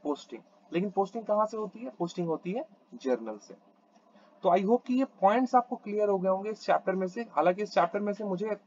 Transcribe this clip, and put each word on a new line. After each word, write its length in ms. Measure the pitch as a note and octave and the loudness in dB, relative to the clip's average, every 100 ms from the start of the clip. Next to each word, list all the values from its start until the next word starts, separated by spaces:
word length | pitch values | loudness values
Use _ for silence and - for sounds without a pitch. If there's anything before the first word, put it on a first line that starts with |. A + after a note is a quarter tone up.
posting। 380 | D3 C#3 - A2+ _ _ _ | -6 -8 -8 -18 _ _ _
लेकिन 160 | E3+ G3+ | -4 -2
posting 340 | F#3+ F#3+ A3+ | -2 -4 -4
कहां 220 | G#3 G#3 G#3+ | -2 0 0
से 120 | A3 | -2
होती 220 | G#3+ A3 | -10 -10
है? 120 | B3+ - | -14 -6
Posting 280 | E3+ F3+ E3+ | -6 -4 -4
होती 240 | D#3 E3+ | -4 -4
है 140 | G#3+ D#4+ _ _ | -6 -8 _ _
journal 440 | A#2+ C3 B2 A2+ G#2+ | -8 -2 -2 -2 -12
से। 340 | - - _ _ _ _ _ _ _ _ | -16 -20 _ _ _ _ _ _ _ _
तो 60 | F#3+ | 2
I 100 | F3+ | 4
hope 260 | G3 B3 - | 4 2 2
कि 80 | |
ये 120 | B3+ C4+ | 0 0
points 500 | _ F#3+ A3+ B3+ B3+ | _ 4 4 4 2
आपको 200 | A#3+ A#3+ | 2 -8
clear 340 | G#3 G#3 G#3 | -6 0 2
हो 80 | F#3+ | 2
गए 120 | F#3 | 2
होंगे 200 | F#3+ G#3 | 0 -2
इस 120 | G#3+ | -6
chapter 300 | - E3 - | 0 0 2
में 160 | F#3 F#3 | -2 -2
से। 140 | G#3 | -4
हालांकि 400 | A3+ - E3 F#3 | -4 2 2 2
इस 100 | G#3 | 0
chapter 280 | F#3+ - G3+ | 0 0 0
में 140 | G#3 | -4
से 100 | G#3 | -4
मुझे 240 | G#3+ F3+ G#3+ G3+ | -4 -4 -4 -6